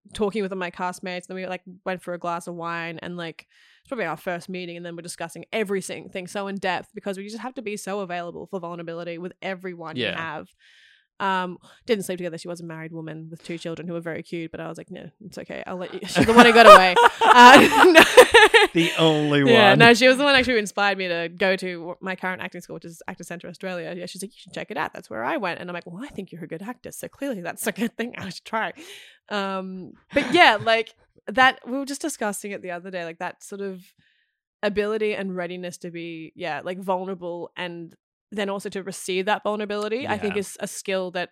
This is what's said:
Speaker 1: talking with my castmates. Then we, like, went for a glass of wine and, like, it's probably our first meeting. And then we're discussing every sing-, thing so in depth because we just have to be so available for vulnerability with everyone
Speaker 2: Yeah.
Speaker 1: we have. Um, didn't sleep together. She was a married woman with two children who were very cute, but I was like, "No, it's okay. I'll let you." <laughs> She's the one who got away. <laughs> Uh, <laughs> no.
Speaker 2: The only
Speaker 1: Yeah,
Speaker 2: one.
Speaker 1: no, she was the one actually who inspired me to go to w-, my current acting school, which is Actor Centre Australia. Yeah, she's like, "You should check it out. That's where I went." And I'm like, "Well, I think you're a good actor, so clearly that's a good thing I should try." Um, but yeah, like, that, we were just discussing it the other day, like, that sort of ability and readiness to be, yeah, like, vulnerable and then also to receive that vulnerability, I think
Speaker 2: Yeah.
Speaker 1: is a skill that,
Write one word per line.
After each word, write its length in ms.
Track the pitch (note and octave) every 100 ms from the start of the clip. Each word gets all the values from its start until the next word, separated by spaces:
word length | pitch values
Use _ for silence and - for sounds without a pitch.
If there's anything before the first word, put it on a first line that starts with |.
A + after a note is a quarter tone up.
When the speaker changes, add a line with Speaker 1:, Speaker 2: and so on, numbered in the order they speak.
| _
Speaker 1:
talking 280 | - G#3 G#3+
with 100 | F#3+ G3
my 140 | F3
castmates. 580 | - F3+ F#3 F#3 F3+ -
Then 80 | F#3
we, 120 | F#3
like, 140 | F3+ F#3+ F3+ -
went 160 | F#3
for 120 | -
a 40 | F3
glass 300 | F3 E3+ F3+
of 80 | F3
wine 440 | E3+ E3+ E3 E3
and, 140 | F3 F3
like, 320 | E3+ D#3 _ _ _ _
it's 80 | _
probably 160 | B3
our 140 | E3+ D#3
first 320 | - E3+ -
meeting. 260 | F3+ F3+ E3+
And 100 | F3
then 120 | E3+
we're 60 |
discussing 420 | E3+ - E3+ F3 -
every 260 | A3+ G3+ G3
sing-, 300 | F3+ A#2+ -
thing 180 | G3 F3+
so 200 | G#3 G3
in 100 | G3
depth 320 | F#3+ F3 -
because 240 | G#3+ G#3 F#3+
we 60 | G3+
just 80 | A3
have 120 | A3+
to 80 | -
be 160 | G#3+ G#3
so 240 | - G3+
available 440 | F#3 F3 F3 E3 -
for 120 | G3
vulnerability 580 | E3+ F3 E3+ E3 E3+ E3
with 120 | F3+ -
everyone 540 | F#3 F#3+ F#3 E3+ D#3+ B2
Speaker 2:
Yeah. 140 | G#2+
Speaker 1:
we 60 | F2+
have. 320 | E3 D#3 F#3 _ _ _ _ _ _ -
Um, 400 | G3 F#3+ F3+ F3 _ _ -
didn't 180 | G#3+ F#3
sleep 120 | F3+
together. 200 | F3+ D#3+
She 80 | -
was 100 | E3+
a 40 | E3
married 260 | D#3+ D#3+
woman 380 | E3 D#3+ D#3+ D#3+
with 140 | E3
two 140 | - E3+
children 300 | E3+ E3 F3
who 60 |
were 80 | E3+
very 220 | E3+ D#3+
cute, 280 | E3 E3+ D#3+
but 80 | -
I 80 | E3
was 100 | E3+
like, 100 | -
"No, 200 | F3+ E3 -
it's 140 | F3+ -
okay. 260 | - - -
I'll 120 | F#3
let 160 | F#3
you." 60 | F#3
<laughs> 60 | F#3+
She's 180 | - G#3+
the 80 |
one 120 | A#3 A#3+
who 60 |
got 140 | A3+ A3
away. 300 | G3 F#3 A4+
<laughs> 60 | A#4+ - A4+ B3
Uh, 260 | B3 C#4+ - A4 F#4
<laughs> 80 |
no. 80 | D#4+ - - - A4+ G#4+ G#4+ G#4
Speaker 2:
The 180 | F3 E3 -
only 440 | D#3+ D3+ D3+ C#3+ C#3
Speaker 1:
Yeah, 180 | A3+ G#3
Speaker 2:
one. 100 | G3
Speaker 1:
no, 140 | A#3
she 140 | A#3 B3+
was 100 | C4
the 60 |
one 120 | C#4+ C4+
actually 180 | B3+
who 60 | A#3+
inspired 380 | G#3 - G3+ F#3+
me 100 | F#3
to 220 | E3+ E3+
go 260 | F3 G3 F#3+
to 180 | F#3 F3
w-, 160 | E3 -
my 140 | F#3+ F#3
current 260 | F#3 F#3
acting 200 | F3+ F3
school, 120 | - D#3+
which 100 | E3+
is 160 | E3+ -
Actor 160 | F#3
Centre 240 | F3 F3 -
Australia. 460 | E3 F#3+ F3+ D#3+ F3
Yeah, 100 | F3+
she's 140 | F#3
like, 80 | G3
"You 40 | -
should 140 | F#3
check 160 | E3 E3
it 40 | G#3
out. 140 | -
That's 160 | - -
where 140 | -
I 140 | B3 D#4
went." 220 | F#3+ D#3+
And 100 | F3+
I'm 40 |
like, 120 | F3 F3
"Well, 180 | E3+
I 40 | C#4
think 220 | - F#3
you're 120 | E3+
a 40 | D#3+
good 160 | E3
actor, 280 | G3 B3 -
so 160 | - -
clearly 340 | - C#4 G#3+
that's 240 | F3 E3+ A#3
a 40 |
good 240 | F#3+ A3+ -
thing 200 | A#3 -
I 120 | G3+
should 140 | - -
try." 280 | A3+ G3 - F4 - - _ _
Um, 640 | G3+ G3 F#3+ F#3+ F#3 E3+ - _
but 200 | A#3 C4+
yeah, 240 | D#4 D#4 G#3
like, 320 | G#3+ A3+ A3+ _ _ _ -
that, 320 | G#3 C4 - -
we 120 | C4
were 80 | C#4
just 160 | C#4+
discussing 500 | - - G#3+ G3 G#3
it 100 | G3+
the 100 | F#3
other 180 | F3 F#3
day, 140 | F#3 E3+
like, 140 | E3+
that 240 | F3+ -
sort 180 | - G3+
of 220 | G3+ F#3 F3+ _ _ _ _ _ _ _
ability 520 | G#3 G3+ G#3 A3 G#3+ G#3
and 200 | G3 F3+
readiness 420 | F3 F3+ F3+ E3+
to 120 | F3+
be, 400 | E3+ E3+ E3 D#3+ -
yeah, 260 | E3+ D3
like, 160 | F3 F#3
vulnerable 720 | G3 F#3 F#3 F#3 E3+ F3 E3 -
and 400 | F3 E3+ E3 _ _ _ _
then 180 | G#3 G3
also 180 | G3 G3+
to 120 | G3
receive 440 | F3+ F#3 - F#3 F#3+
that 180 | G3+
vulnerability, 640 | G3+ G#3 G#3 G#3 G#3+ A#3 C#4+
I 100 | G#3
think 160 | G#3 G3+
Speaker 2:
Yeah. 40 |
Speaker 1:
is 180 | F#3+ -
a 80 | G3+
skill 440 | - - F#3+ F#3
that, 200 | F3 F3